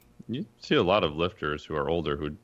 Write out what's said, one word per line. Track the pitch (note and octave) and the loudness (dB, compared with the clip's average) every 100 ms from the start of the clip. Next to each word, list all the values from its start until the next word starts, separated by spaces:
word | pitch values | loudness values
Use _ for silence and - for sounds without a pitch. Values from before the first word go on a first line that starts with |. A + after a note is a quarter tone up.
| _ - - | _ -18 -8
you | B2 G#3 _ | -8 -8 _
see | - D3 | 0 2
a | |
lot | F#2 G#2 | 4 4
of | E2 D2+ | 2 0
lifters | E2+ - D2+ D2 | -2 -2 -4 -4
who | - | -4
are | D#2 C#2+ | -4 0
older | E2+ D2+ C#2+ | 0 0 -2
who | D2+ D2+ | -4 -8